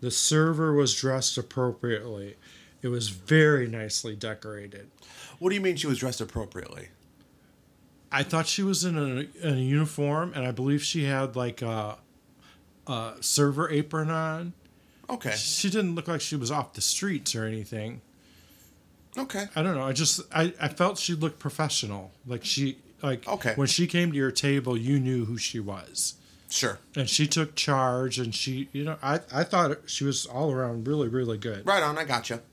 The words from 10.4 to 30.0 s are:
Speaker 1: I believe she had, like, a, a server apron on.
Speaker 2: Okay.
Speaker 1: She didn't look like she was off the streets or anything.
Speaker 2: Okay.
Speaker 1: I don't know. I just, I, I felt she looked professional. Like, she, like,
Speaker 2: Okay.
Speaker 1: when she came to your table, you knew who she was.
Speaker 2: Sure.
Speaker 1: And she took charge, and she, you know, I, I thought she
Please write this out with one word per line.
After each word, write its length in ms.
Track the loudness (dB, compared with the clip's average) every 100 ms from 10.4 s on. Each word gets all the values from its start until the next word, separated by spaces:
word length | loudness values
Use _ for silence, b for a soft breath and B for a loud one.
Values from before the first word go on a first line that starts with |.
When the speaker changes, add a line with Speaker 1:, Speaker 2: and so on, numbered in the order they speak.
| -4
Speaker 1:
I 40 |
believe 320 | -2 2 2
she 220 | 0 0
had, 320 | 0 0 0 -2
like, 240 | -4 -2
a, 360 | -4 -4 -4 -8 -18 _ _ -20 B B _ _ -6
a 280 | -6 -6 -6
server 500 | -2 4 4 4 0
apron 400 | 0 0 -2 -2
on. 440 | 0 -2 -4 -8 -12 -20 b b b -10
Speaker 2:
Okay. 220 | -6 -4 -2
Speaker 1:
She 320 | -2 0 0
didn't 260 | 0 0
look 140 | -2 -4
like 120 | -4
she 160 | -4 -4
was 140 | -2
off 220 | -2 -4
the 60 | -2
streets 540 | -2 0 -2 -2 -2
or 100 | -2
anything. 560 | -4 -6 -6 -6 -8 -10 -18 _ B B B B B B B _ -16 -10
Speaker 2:
Okay. 300 | -6 -6 -4
Speaker 1:
I 80 | 0
don't 120 | 0 0
know. 80 |
I 80 | 0
just, 280 | 2 2 2 0
I, 200 | 2 2 2
I 80 | -4
felt 280 | 2 0 2
she 160 | -2
looked 240 | 0 -2 -2
professional. 760 | -8 -2 0 0 -2 -6 -10 -16 -8
Like, 180 | -6 -2
she, 320 | 0 0 -2 -14 -6
like, 260 | -2 -2 -2
Speaker 2:
Okay. 240 | -2 0 2
Speaker 1:
when 120 | 2
she 180 | 4 2
came 240 | 4 2
to 40 | 2
your 140 | 0
table, 440 | 2 2 2 2 -2
you 220 | 2 2
knew 280 | 4 0 0
who 100 | -4
she 240 | -4 -4
was. 540 | -8 -10 -10 -4 -4 -4 B B B
Speaker 2:
Sure. 300 | 0 0 -2 -8 -2
Speaker 1:
And 140 | 0
she 160 | 4 4
took 300 | 4 0 0
charge, 640 | 2 4 4 2 0 -2
and 160 | -2
she, 360 | -2 -4 -4 -4
you 120 | -6
know, 120 | -6 -4
I, 180 | 0 0 -2
I 100 | -2
thought 360 | 2 4 4 2
she 200 | -4 -2